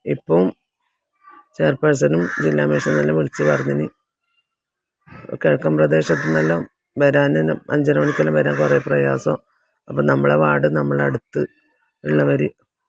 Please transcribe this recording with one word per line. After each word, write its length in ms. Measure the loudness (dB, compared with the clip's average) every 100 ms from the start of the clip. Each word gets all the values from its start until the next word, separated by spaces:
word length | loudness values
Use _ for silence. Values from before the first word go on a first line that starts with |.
| -6
ഇപ്പം 300 | -6 0 0 0 -4 _ _ _ _ _ _ -20 -20 _ -2
ചെയർപേഴ്സണും 640 | -2 2 0 2 2 0 -2 -2
ജില്ലാ 200 | -2 0 0
മിഷനും 460 | 0 0 0 0 0
വിളിച്ച് 240 | -2 -2 0
പറഞ്ഞിന്. 380 | 0 0 -4 -4 -8 _ _ _ _ _ _ _ _ _ _ _ -20 -14 -4
കിഴക്കൻ 320 | 0 0 0 0
പ്രദേശത്തു 460 | 2 2 0 -2 -2
നിന്നെല്ലാം 360 | 0 0 -2 -6 _ _ 0
വരാൻ 300 | 2 2 2 0 0 -4 -4
അഞ്ചര 220 | -2 0 2
മണിക്കെല്ലാം 340 | 0 0 0 0
വരാൻ 160 | 0 0
കുറേ 160 | 2 0 0
പ്രയാസം. 520 | 0 0 0 -2 -4 _ _ _ _ -8
അപ്പം 180 | -2 2
നമ്മളെ 260 | 2 2 2
വാർഡ്, 260 | 2 2 0 0
നമ്മളെ 260 | -2 -2 -2
അടുത്ത് 320 | -4 -6 -6 -6 _ _ _ _ _
ഉള്ളവർ 380 | -2 0 2 0 -2 -6 _ _